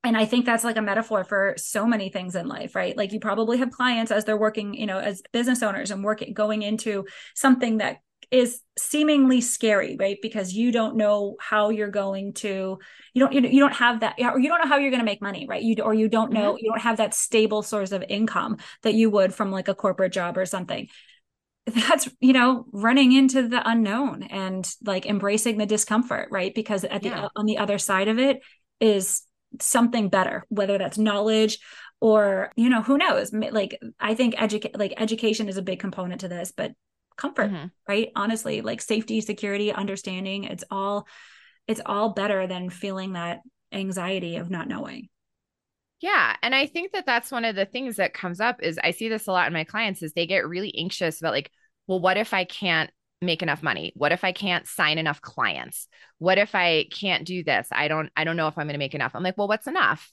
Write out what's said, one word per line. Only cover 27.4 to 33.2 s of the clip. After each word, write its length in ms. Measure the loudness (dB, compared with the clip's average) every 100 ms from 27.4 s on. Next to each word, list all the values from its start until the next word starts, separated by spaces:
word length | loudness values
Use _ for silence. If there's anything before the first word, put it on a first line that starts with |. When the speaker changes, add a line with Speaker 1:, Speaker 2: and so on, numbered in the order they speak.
| 0
Speaker 1:
the 140 | 0
other 180 | 0 -2
side 300 | 0 2 2
of 100 | 2
it 220 | 2 2 -4 _ _ _
is 420 | 4 4 0 -4 -6 _ _ -6
something 500 | 0 4 4 2 2
better, 360 | 2 2 -2 -6
whether 280 | -2 0 0
that's 200 | 0 0
knowledge 600 | 2 2 2 4 4 0 -12 -20 -20 _
or, 520 | 4 6 6 2 -2 2
you 140 | 4
know, 120 | 4
who 160 | 4 4
knows? 360 | 4 2